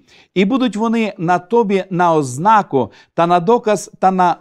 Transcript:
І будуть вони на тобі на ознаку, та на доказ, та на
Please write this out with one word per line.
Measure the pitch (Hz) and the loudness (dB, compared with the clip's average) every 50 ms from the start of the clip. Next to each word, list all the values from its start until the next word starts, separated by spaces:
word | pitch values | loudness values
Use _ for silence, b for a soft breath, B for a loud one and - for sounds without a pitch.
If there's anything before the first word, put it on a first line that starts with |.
| b b b b b b b | b b b b b b b
І | 175 202 | 0 0
будуть | 196 254 262 254 240 190 | 0 0 0 -2 -2 -2
вони | 208 226 233 226 233 220 214 - - | -4 -4 -2 -2 -2 -2 -4 -4 -6
на | 170 170 185 - | -2 -2 -2 -2
тобі | - - 233 240 233 196 208 190 185 185 | -2 0 0 0 0 2 0 -2 -2 -4
на | 190 170 180 170 165 | -2 0 0 2 2
ознаку, | 156 143 127 123 135 170 214 226 208 190 - - 135 117 98 b b b b b | 0 0 -2 -6 -4 0 2 2 2 2 0 -2 -2 -2 -2 b b b b b
та | - 170 | -2 0
на | 175 175 180 | 2 2 0
доказ, | 170 180 233 240 240 214 208 208 - - _ - | 2 2 0 0 2 0 -2 -2 -4 -10 _ -2
та | - 185 | -2 0
на | 190 185 180 175 160 - | 2 2 0 0 0 -2